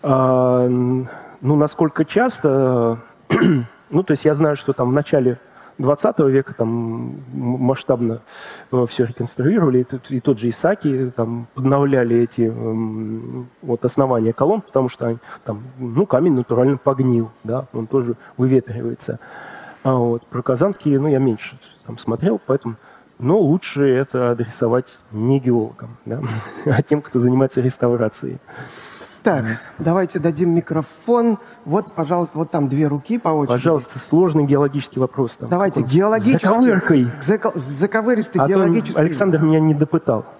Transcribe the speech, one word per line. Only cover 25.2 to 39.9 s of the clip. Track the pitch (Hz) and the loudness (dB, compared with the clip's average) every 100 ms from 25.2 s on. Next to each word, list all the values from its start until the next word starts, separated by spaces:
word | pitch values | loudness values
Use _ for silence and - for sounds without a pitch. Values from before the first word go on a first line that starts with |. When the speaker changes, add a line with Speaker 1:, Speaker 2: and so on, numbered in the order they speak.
| 117 139 | 0 0
Speaker 1:
геологам, | 127 120 107 - 113 117 | 2 0 -2 -8 -18 -16
да, | - 117 123 110 | -12 -8 -6 -8
<laughs> | - - - | -10 -8 -2
а | 120 | 0
тем, | - 147 | 0 -2
кто | 143 131 | 0 0
занимается | 123 127 135 - | 2 2 2 0
реставрацией. | 127 - 123 120 110 - 131 131 - - - - - - - - | -2 0 0 0 -2 -4 -12 -12 -16 -20 -20 -20 -20 -20 -20 -4
Speaker 2:
Так, | 226 156 113 117 - - | 0 0 -2 -6 -10 -6
давайте | 165 180 180 190 | -2 0 -2 -2
дадим | 160 151 175 | -4 0 0
микрофон. | 170 170 160 147 - - 240 233 208 - - | 0 0 -6 -6 -12 -2 2 2 0 -6 -20
Вот, | - 180 - | -4 -4 -4
пожалуйста, | - 165 175 165 156 | -6 -2 -2 -2 -4
вот | 160 | -4
там | 165 139 | -2 -2
две | 139 151 | 0 0
руки | 143 - 233 | -2 -4 -4
по | 180 | 0
очереди. | 156 139 | 0 0
Speaker 1:
Пожалуйста, | 123 151 156 127 127 - | 0 2 0 -2 -18 0
сложный | 160 185 151 | 2 4 2
геологический | 143 143 143 143 - - | 2 2 2 -2 -6 -4
вопрос. | 127 - 120 | -4 -2 -4
Там | - 113 | -4 -4
Speaker 2:
Давайте, | 175 196 - | 0 0 0
Speaker 1:
такой | 127 147 | 0 2
Speaker 2:
геологический. | 202 220 214 269 190 | 2 2 2 2 2
Speaker 1:
с | |
заковыркой. | 226 247 190 - 151 120 120 | 4 4 2 2 2 2 -2
Speaker 2:
Зако-, | 139 214 220 170 | -2 0 0 -4
заковыристый | 131 139 196 220 220 240 - 180 | -8 -4 -2 0 0 0 0 0
Speaker 1:
А | |
то | 135 | 2
Speaker 2:
геологический. | 190 180 170 - - | 4 4 2 0 0
Speaker 1:
Александр | 160 147 196 156 | 0 2 0 2
меня | 156 156 | 4 4
не | 156 | 4
допытал. | 147 151 | 2 2